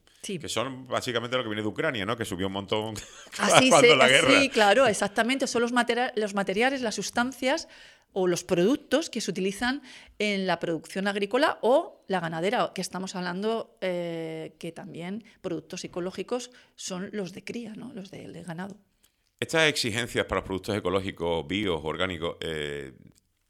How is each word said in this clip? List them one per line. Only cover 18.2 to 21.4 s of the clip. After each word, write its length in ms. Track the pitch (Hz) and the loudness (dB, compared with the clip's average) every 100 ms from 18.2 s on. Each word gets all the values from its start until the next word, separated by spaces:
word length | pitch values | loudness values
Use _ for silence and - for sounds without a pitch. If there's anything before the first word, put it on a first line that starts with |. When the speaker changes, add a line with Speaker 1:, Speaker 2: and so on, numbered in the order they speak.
| - | -14
Speaker 1:
de 120 | 165 | -14
ganado. 360 | 170 160 196 196 _ _ _ _ _ - | -10 -8 -10 -12 _ _ _ _ _ -10
Speaker 2:
Estas 260 | 123 165 156 | -2 4 4
exigencias 580 | 143 123 110 120 113 95 | 2 -2 -2 -2 -2 0
para 120 | 98 | -2
los 60 | - | -2
productos 280 | 95 - 101 | -6 -2 -2
ecológicos, 680 | 90 95 95 - 85 82 | 0 -2 -2 -4 -2 -2